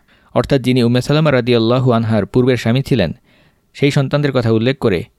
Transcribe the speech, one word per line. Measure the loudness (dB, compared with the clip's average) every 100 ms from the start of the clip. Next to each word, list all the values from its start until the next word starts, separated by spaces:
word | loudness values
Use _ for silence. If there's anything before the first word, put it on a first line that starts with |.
| _ _ _
অর্থাৎ | -4 0 0
যিনি | 0 0
উম্মে | 2 0
সালামা | 0 0 2
রাদিয়াল্লাহু | 0 0 0 2 0 2
আনহার | 0 0 -2 0
পূর্বের | 0 2 0
স্বামী | 0 -2
ছিলেন, | 0 -2 -2 -6 _ _ _ _ _
সেই | -4 0
সন্তানদের | 0 -2 -2 -2
কথা | 0 0
উল্লেখ | 0 0 0
করে | 0 -2 -4